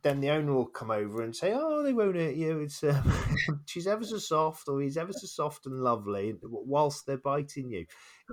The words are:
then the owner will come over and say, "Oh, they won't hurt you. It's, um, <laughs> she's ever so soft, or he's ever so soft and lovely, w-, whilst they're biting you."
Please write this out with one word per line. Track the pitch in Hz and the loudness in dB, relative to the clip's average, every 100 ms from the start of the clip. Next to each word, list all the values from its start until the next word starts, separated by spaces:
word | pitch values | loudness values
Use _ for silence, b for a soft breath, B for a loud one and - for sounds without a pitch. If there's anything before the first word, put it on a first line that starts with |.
then | - 139 | 0 2
the | 139 | 2
owner | 151 147 | 2 4
will | 135 120 | 2 2
come | - 113 | -2 -2
over | 110 104 110 | 0 0 -2
and | 113 113 | -4 -2
say, | 175 233 | 0 2
"Oh, | 320 302 | 2 2
they | 285 | 2
won't | 240 202 180 | 2 2 2
hurt | 160 139 | 0 0
you. | 160 160 | 0 0
It's, | 147 143 | -2 0
um, | 151 143 | 2 4
<laughs> | - - - 147 - 147 - | 4 4 2 0 0 -2 -6
she's | 175 175 | -6 -2
ever | 214 | -2
so | 220 214 | -2 -6
soft, | - 156 156 156 - | 0 2 2 0 -4
or | 139 | -2
he's | 139 151 | -2 -2
ever | 170 | -4
so | 202 196 | -6 -8
soft | - 151 143 135 | -4 -4 -6 -8
and | 131 | 0
lovely, | 127 117 101 98 101 | 2 2 0 -2 -2
w-, | 107 - 113 123 | -4 -8 -10 0
whilst | 143 151 143 - | 2 4 0 -4
they're | 135 | -4
biting | 139 143 143 143 127 | 0 -2 -2 -6 -6
you." | 101 82 B B B - | -6 -8 B B B -18